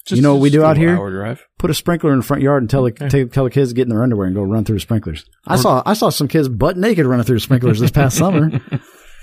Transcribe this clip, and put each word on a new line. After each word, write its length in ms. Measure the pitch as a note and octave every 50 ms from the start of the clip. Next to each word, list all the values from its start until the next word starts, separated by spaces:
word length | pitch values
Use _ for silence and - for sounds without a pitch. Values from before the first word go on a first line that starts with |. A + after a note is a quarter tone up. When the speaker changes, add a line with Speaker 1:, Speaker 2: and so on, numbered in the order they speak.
| -
Speaker 1:
Just, 160 | - F#3+ A#2+
Speaker 2:
know 120 | C#3+ D3 C#3
what 60 | C#3
we 80 | C#3 C#3+
Speaker 1:
just 100 | C#3+ D#3
Speaker 2:
do 40 | D#3
Speaker 1:
a 20 |
Speaker 2:
out 120 | D#3 D#3
here? 180 | D3+ E3 E3+ F3
Speaker 1:
hour 140 | F3+ G2+ G2+
drive. 360 | F#2+ F#2+ G#2 A2 C3 - _ _ _
Speaker 2:
Put 120 | - - E3+
a 40 | D3+
sprinkler 380 | - - - E3+ E3 - D#3
in 80 | C#3 B2+
the 60 | A2+
front 180 | - D3 C#3 C3+
yard 180 | C#3 C#3+ C#3
and 80 | B2 A2
tell 140 | C3+ C3+ B2+
the, 100 | A#2+ A2+ -
Speaker 1:
Yeah. 80 | D3 C3+
Speaker 2:
take, 220 | C3 C#3+ C3 B2
tell 140 | - C#3 C3+
the 40 | B2
kids 200 | - C#3 C#3 B2
to 40 | A#2
get 80 | B2 B2+
in 60 | B2
their 140 | A2 G#2+ B2
underwear 240 | B2+ A#2 G2+ F#2+
and 80 | F#2 F#2
go 80 | G#2 G2+
run 220 | F#2+ G#2+ A2+ G#2
through 100 | - A2
the 40 | F#2+
sprinklers. 420 | - - A#2 G#2+ - E2+ D#2 - - _ _ _ -
I 80 | - E3+
Speaker 1:
Or 20 |
Speaker 2:
saw, 260 | C3 B2 G3+ C#3 B2+ -
I 80 | - G#3
saw 160 | A3 A#3+ F#3
some 180 | - - D3
kids 220 | B2+ - D#3+ C#3+ C3
butt 280 | A#2+ G2 C3 E3 F#3
naked 280 | F3+ F#3+ A#3 A3 E3+ C#3+
running 200 | B2+ B2+ B2 A2+
through 120 | - B2+
the 40 | G#2+
sprinklers 380 | - - C3+ B2 B2 A#2+ A2 G#2+
this 120 | A#2+ -
past 260 | - D3 C#3 B2+ -
Speaker 1:
<laughs> 20 | -
Speaker 2:
summer. 320 | - G3 F#3+ D3 D3+ D#3+ - C#3+ - - - B2+ - - - - - - - -